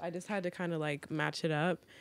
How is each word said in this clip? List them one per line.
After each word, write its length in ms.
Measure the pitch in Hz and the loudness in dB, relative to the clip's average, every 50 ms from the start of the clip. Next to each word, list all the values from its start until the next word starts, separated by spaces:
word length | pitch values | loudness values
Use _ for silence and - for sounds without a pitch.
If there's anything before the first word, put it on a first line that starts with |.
I 80 | - 180 | -6 -4
just 160 | 165 185 - | -4 -4 -2
had 160 | - 214 196 | -2 0 0
to 80 | 175 175 | 0 -2
kinda, 260 | - - 180 170 170 | -2 -2 -2 0 0
like, 320 | 156 151 151 143 143 - - | 0 0 0 0 -2 -4 -2
match 360 | 156 151 151 151 - - - | 0 2 2 2 0 0 0
it 80 | 160 | 2
up. 260 | 156 147 160 180 170 - - - - - | 2 4 2 2 0 -2 -4 -16 -20 -20